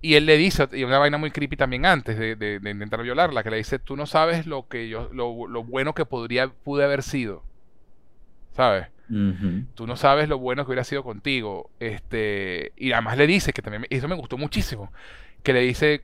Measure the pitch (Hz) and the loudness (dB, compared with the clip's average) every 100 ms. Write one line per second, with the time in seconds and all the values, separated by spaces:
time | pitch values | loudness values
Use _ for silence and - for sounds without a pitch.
0 | 165 151 151 151 185 - 139 - 127 135 | 8 6 8 6 6 4 0 0 2 4
1 | 147 147 156 - 143 143 135 127 165 170 | 4 2 -4 -4 -6 0 0 2 4 2
2 | 123 110 113 110 107 101 101 104 104 113 | 0 -4 -4 -4 -4 -4 -6 -8 -6 -6
3 | 120 127 175 131 107 110 107 135 - 139 | -4 0 2 0 -2 -4 -2 -6 -6 -8
4 | 147 160 160 170 160 143 123 120 113 110 | 0 2 2 2 -4 -8 -8 -8 -8 -8
5 | 120 131 120 117 117 120 117 131 139 156 | -10 -6 -6 -6 -8 -8 -4 -2 -2 -2
6 | 156 127 113 120 131 - - 143 143 139 | -4 -4 -2 0 0 -4 -6 2 2 2
7 | 131 143 117 90 - - - - - - | -2 -4 -4 -6 -14 -18 -20 -20 -20 -20
8 | - - - - - - 127 98 87 - | -20 -20 -20 -20 -14 0 2 2 -2 -16
9 | - 110 101 92 98 87 131 - 117 123 | -6 0 0 0 -2 -2 -6 -10 -10 2
10 | 143 143 151 143 127 127 131 127 123 139 | 4 4 4 0 -2 -4 -2 -4 -2 -6
11 | 127 104 139 131 107 95 - - 117 104 | -6 -8 -2 -2 -2 -8 -12 -10 -8 -8
12 | - 117 107 101 98 90 73 - 131 117 | -6 -4 -2 -2 -4 -6 -8 -6 0 0
13 | 110 123 147 190 - - - 107 123 135 | 0 4 6 6 2 -4 -6 -10 -4 -4
14 | 139 180 127 131 147 - - 107 98 - | -4 -6 -6 -6 -4 -2 -2 -4 -12 -16
15 | - - - - - 127 127 120 151 147 | -20 -20 -20 -8 0 4 4 2 2 2